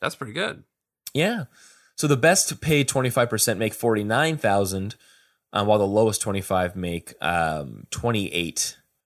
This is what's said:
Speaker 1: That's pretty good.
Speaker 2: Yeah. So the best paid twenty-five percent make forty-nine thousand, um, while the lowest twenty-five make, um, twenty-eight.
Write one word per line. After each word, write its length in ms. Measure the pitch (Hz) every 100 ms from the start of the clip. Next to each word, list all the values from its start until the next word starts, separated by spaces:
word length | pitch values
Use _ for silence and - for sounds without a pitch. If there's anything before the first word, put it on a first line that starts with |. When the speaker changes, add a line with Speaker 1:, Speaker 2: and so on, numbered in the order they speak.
Speaker 1:
That's 140 | 151 -
pretty 180 | 104
good. 300 | 131 202 - _ _ _ _ -
Speaker 2:
Yeah. 320 | 135 185 233 131 _ - _ _ -
So 120 | 151
the 100 | 135
best 420 | 160 190 - -
paid 260 | 156 147 135
twenty-five 400 | 135 127 127 120
percent 280 | 107 - 98
make 160 | 110
forty-nine 640 | - 117 107 104 117 160 156
thousand, 580 | 110 101 95 95 98 - _ _ _ _ _
um, 140 | 104 104
while 120 | 107
the 80 | 98
lowest 320 | 104 110 101
twenty-five 540 | 107 98 92 95 90 92
make, 380 | 87 85 - -
um, 680 | 80 85 80 78 69 52 -
twenty-eight. 880 | - 120 113 95 87 82 - - - _ _